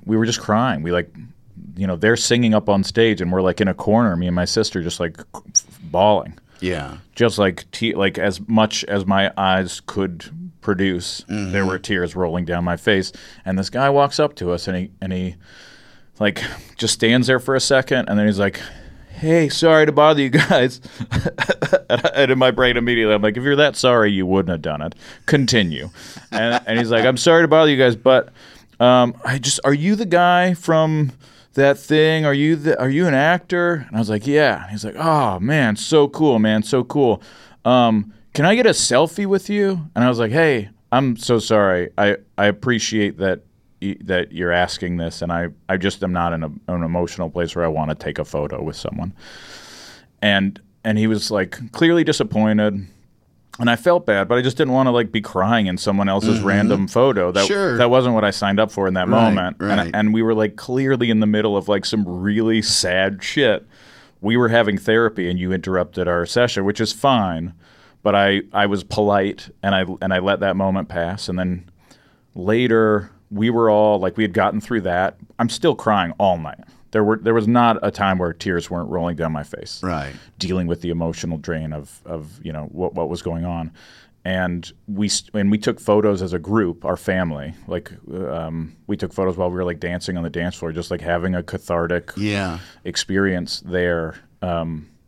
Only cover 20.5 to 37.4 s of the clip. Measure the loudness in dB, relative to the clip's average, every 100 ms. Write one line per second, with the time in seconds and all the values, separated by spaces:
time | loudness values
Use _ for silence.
20.5 | 2 2 -2 -20 -14 -4 -4 -4 -4 -4
21.5 | -2 0 0 0 0 0 2 2 4 2
22.5 | 4 2 2 0 2 2 4 2 0 0
23.5 | 2 2 2 2 4 4 2 2 2 2
24.5 | -2 -4 -6 -8 -12 -20 -10 0 2 4
25.5 | 2 0 -4 -10 -16 -20 -20 -8 -4 0
26.5 | -2 -2 -2 2 2 2 2 4 6 6
27.5 | 6 6 6 4 4 4 4 2 -10 -20
28.5 | -20 _ 2 6 6 4 0 -4 -2 -2
29.5 | -2 0 2 2 0 2 2 4 4 2
30.5 | -2 0 2 2 0 -2 -4 -20 _ _
31.5 | 2 4 2 2 2 4 2 2 2 2
32.5 | 2 0 0 2 2 2 2 2 0 -2
33.5 | -2 0 -2 -4 -4 -2 -2 0 2 4
34.5 | 0 -6 -10 -10 -4 0 2 2 0 0
35.5 | 2 0 0 2 4 4 2 2 4 2
36.5 | 2 0 -2 0 0 2 0 -4 -20